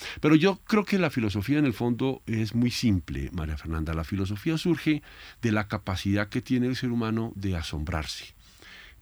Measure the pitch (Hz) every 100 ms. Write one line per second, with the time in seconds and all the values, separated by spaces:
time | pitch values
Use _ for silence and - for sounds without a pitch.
0 | - - 151 156 190 185 - 214 196 196
1 | 165 127 110 104 98 147 139 - 120 117
2 | 131 127 - 113 110 117 120 - 123 92
3 | - 69 65 85 76 76 82 78 78 82
4 | 80 98 95 104 160 160 170 156 156 147
5 | - - - - 117 107 104 104 - 92
6 | 98 101 104 127 - 127 123 127 127 120
7 | 110 113 113 98 98 87 80 78 76 80
8 | 78 - - - - - - - - -